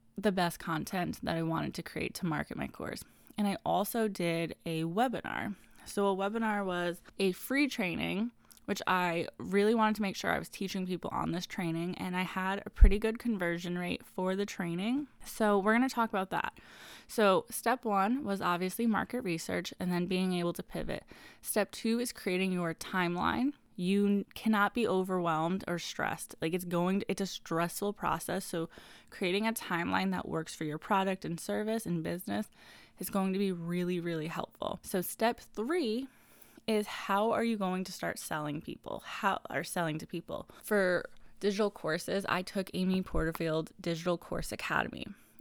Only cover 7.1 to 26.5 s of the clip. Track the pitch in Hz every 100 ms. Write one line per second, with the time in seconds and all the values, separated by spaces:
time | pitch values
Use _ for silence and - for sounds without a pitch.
7.1 | - 196 185 - 269 285 - 185 160 165
8.1 | 180 233 - _ - - 202 - 185 180
9.1 | 170 - - 190 196 208 233 214 214 202
10.1 | - - 170 170 - 190 190 185 175 -
11.1 | - 165 170 - - 170 165 175 - 185
12.1 | 180 185 190 185 202 - - 233 208 220
13.1 | 226 240 202 175 170 175 175 175 - -
14.1 | - 185 190 202 - 175 170 208 269 285
15.1 | - - - 214 202 196 233 262 - 226
16.1 | 202 190 156 - - - - - - -
17.1 | - 208 185 - - 233 254 226 202 196
18.1 | 262 208 196 175 175 185 - 233 196 -
19.1 | 247 202 165 - 180 180 - 180 175 175
20.1 | 185 185 175 175 175 - 170 160 - -
21.1 | - - - - 214 196 - 226 233 254
22.1 | - 202 185 190 180 170 165 - 190 175
23.1 | 175 170 233 269 - _ - 180 202 202
24.1 | 202 - - 220 214 202 240 226 185 190
25.1 | 185 170 156 165 190 - 175 - - -
26.1 | - - - 165